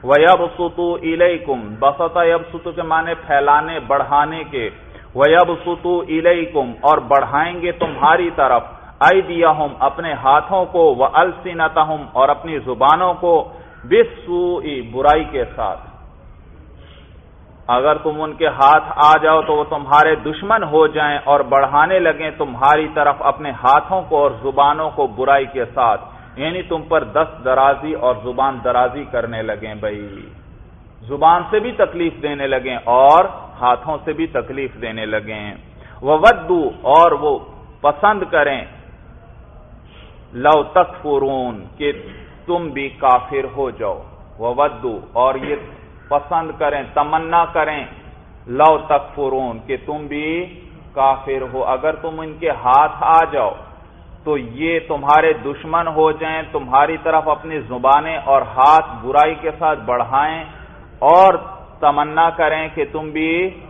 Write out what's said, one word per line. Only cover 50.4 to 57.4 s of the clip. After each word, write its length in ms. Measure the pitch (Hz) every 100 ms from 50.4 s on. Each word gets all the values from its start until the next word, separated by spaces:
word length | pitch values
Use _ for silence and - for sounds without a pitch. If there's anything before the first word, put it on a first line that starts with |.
| 180 - - - -
کافر 500 | 143 135 131 139 135 127
ہو۔ 100 | 131
اگر 320 | 120 131 156
تم 240 | 151 165 160
ان 140 | 160 156
کے 100 | 165
ہاتھ 460 | 123 120 135 156 -
آ 220 | - 160 160
جاؤ 200 | 143 104 - - - - - - -
تو 140 | 151 147
یہ 420 | 117 123 160 165 165
تمہارے 460 | 147 139 151 160
دشمن 540 | 151 139 139 160 170 165
ہو 240 | 156 156
جائیں، 300 | 151 160 160 156
تمہاری 460 | 156 127 135 147 160
طرف 240 | 160 160 156
اپنی 320 | 147